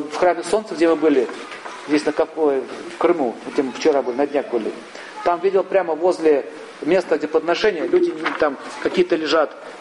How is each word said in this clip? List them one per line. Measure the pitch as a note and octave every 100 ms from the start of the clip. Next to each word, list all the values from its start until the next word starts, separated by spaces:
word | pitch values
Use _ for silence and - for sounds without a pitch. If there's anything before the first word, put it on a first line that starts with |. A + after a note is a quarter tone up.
| D3
в | -
храме | F3+ E3+
Солнца, | E3+ G#3+ G#3+
где | D#3 E3
мы | D#3
были, | D#3 C3+ A2 - - - - - -
здесь | D3 D3+
на |
Кап-, | D3+ D#3 D#3
ой, | D3+ C3+ A#2 - -
в | -
Крыму, | F3 E3+ B2 - -
где | B2
мы | C3
вчера | - D#3+ C#3
были, | B2 B2
на | C#3+
днях | C#3+ A#2+
были, | A#2+ G#2 - - - - -
там | - E3+
видел | F#3+ F#3+
прямо | F#3 F#3+ E3+ D#3
возле | F3+ E3 D#3+ C#3+ - - - -
места, | C#3+ F#3 - D3+
где | D3
подношения, | D#3+ E3 E3 G#3+ E3+ B2+
люди | F3+ F3 D#3+ D#3+ -
там | D3+ C3+ - -
какие-то | D#3 - F3+ E3
лежат, | D#3 D#3+ C#3+ - - -